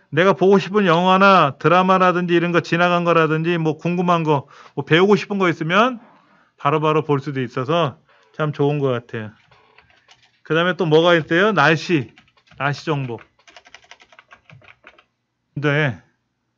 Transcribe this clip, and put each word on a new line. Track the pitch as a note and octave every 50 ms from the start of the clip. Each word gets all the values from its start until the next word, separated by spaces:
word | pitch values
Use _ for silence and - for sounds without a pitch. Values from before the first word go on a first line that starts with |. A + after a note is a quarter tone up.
| _ _
내가 | - C#3+ C#3 G3 F#3+
보고 | - F#3 F#3+ G3+ G3
싶은 | D3+ E3+ F#3+ G#3+ G3+
영화나 | F#3 D#3+ E3+ F3+ F#3 F#3 F#3+ G3 G3 G3 F#3 D#3+ C#3 C3 -
드라마라든지 | - D#3 E3 F3+ F#3 F#3 F#3+ F#3 F#3 F#3 F3 F3 F3+ F3 F3
이런 | E3+ E3 F3
거 | E3+ E3+
지나간 | E3 - E3 E3+ F3 F3+ F3 F3 F3
거라든지 | E3+ E3+ E3 D#3+ D3+ D#3 D#3 D#3+ E3 F3 E3+
뭐 | D#3+ D#3 D3 D#3
궁금한 | - E3 F3 F3 F#3 F3 F3 E3+ E3
거, | D3+ D3+ C3+ - _ - - - - _
뭐 | - C#3
배우고 | - D#3 E3 F#3 G3+ G#3
싶은 | F#3+ - - G#3 G3
거 | G3 F3
있으면 | D#3+ - E3 D#3 F3 G3 A3+ B3+ B3+ A3 - - _ _ _ _ _ _ _ _ _ -
바로바로 | - C#3+ D3 D#3 D3+ D#3 D3+ D#3 D3
볼 | D#3 D3 C#3
수도 | C3 D3+ C#3+ C3+
있어서 | B2+ A#2 - C3+ B2+ A#2+ D#3+ E3+ E3 C3 - - _ _ _ _ _ _ _
참 | - D#3 D3+
좋은 | C#3 - C#3+ C#3+ D3+ D3
것 | C#3 C3+
같아요. | B2+ A#2 A#2 - - A#2 A2 G#2+ G#2 _ _ _ _ _ _ _ _ _ _ _ _ _ _ _ _ _ _ _ _ _ _
그다음에 | - D#3 D#3+ E3+ F3+ F3+
또 | - F#3+
뭐가 | E3 D3+ D#3+ E3 F3 F3
있대요? | E3+ D3+ D#3+ E3 E3+ G3 G#3+
날씨, | G#3+ D#3+ C#3+ D3 E3 D3+ - - F3+ D3 A#2 A2 _ _ _ _ _ _ _ _ _ -
날씨 | C3+ C#3+ C#3+ - -
정보. | - D#3 C#3+ C3+ B2 A#2 G#2 - _ _ _ _ _ - - - _ - - _ _ - _ _ _ _ - - _ - - _ _ - - _ - - _ _ - _ _ _ _ _ _ _ _ _ _ _ _ -
근데 | D3 C#3 D3 C#3+ D3 D#3 C#3 G#2+ F2+ - _ _ _ _ _ _ _ _ _ _